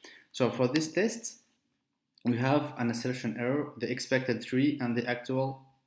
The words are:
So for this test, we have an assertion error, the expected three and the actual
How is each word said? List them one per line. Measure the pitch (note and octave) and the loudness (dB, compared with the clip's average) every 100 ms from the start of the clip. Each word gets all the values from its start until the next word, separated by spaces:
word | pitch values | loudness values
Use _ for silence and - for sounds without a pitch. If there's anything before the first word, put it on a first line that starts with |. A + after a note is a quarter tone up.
| - - _ | -20 -20 _
So | - A#2+ | 0 0
for | - B2+ | 2 2
this | D3+ D#3 | 4 2
test, | - A3 A3+ - - _ _ _ _ _ _ _ - | 2 2 0 -6 -8 _ _ _ _ _ _ _ -6
we | A#2+ A#2 | 0 2
have | C3 D3 C#3+ - | 4 4 2 -2
an | A#2+ | -2
assertion | A#2 B2+ B2+ A#2 A2 | 0 -2 -4 -4 -2
error, | A#2+ C#3+ C#3+ - | 0 0 -2 -6
the | A#2 | -6
expected | B2 - C3 B2+ A2+ | -4 0 0 2 -2
three | - B2+ C#3+ C#3 | 0 2 2 2
and | B2 A#2+ | 0 0
the | A#2+ | 0
actual | B2 - C3 C3 C3 - _ | -4 -2 -2 -2 -4 -14 _